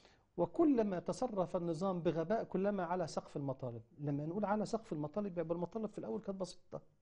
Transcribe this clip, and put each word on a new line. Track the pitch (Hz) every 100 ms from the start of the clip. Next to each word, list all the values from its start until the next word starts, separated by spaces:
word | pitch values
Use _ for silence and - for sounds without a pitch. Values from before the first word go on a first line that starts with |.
| - - _ -
وكلما | 175 - 330 254 214 180
تصرف | 170 175 254 202 175 190
النظام | 170 160 196 180
بغباء | 170 156 165 220
كلما | 185 196 196 202
على | 170 185 160
سقف | - - 160
المطالب. | 139 127 127 117 110 -
لما | 147 143 151
نقول | 180 202
على | 214 190
سقف | 226 -
المطالب | 160 147 208 202 175
يبقى | 160 170
المطالب | 175 226 214
في | -
الأول | - 220
كانت | 208 196
بسيطة | 180 - - - - _